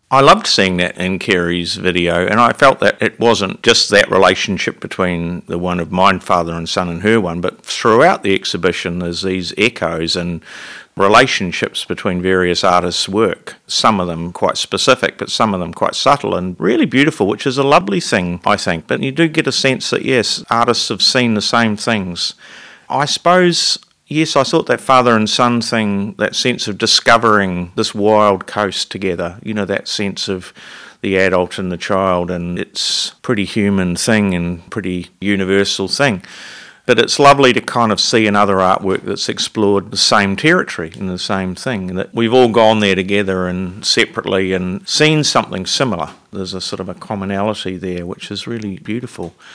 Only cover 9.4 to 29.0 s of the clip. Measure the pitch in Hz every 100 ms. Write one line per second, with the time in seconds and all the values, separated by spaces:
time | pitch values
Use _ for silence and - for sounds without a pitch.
9.4 | 87 - 107 - 82 82 82 90 87 82
10.4 | - - - - - - 98 113 131 -
11.4 | 92 - - - - 87 104 90 92 92
12.4 | 90 85 95 90 87 87 - 98 107 -
13.4 | - - - - 120 101 87 82 85 -
14.4 | 95 - - 95 - 127 - - - -
15.4 | 113 95 85 - 104 - 135 143 104 90
16.4 | 92 87 196 285 202 123 147 - 101 107
17.4 | 139 127 139 160 196 190 - 107 90 87
18.4 | 101 104 - 85 - 127 135 139 165 156
19.4 | 143 - 135 127 - - - 127 101 -
20.4 | - 117 120 113 - 110 - 131 123 107
21.4 | - 120 113 101 - 110 92 85 - -
22.4 | - - - - - 135 143 - 170 185
23.4 | 180 170 - - - _ - 147 156 147
24.4 | 127 - - 113 - 131 123 113 107 -
25.4 | 123 120 113 113 104 98 101 95 104 -
26.4 | 127 123 - 95 113 - - 117 113 107
27.4 | 95 90 87 107 110 107 104 107 104 95
28.4 | - 104 101 - - 95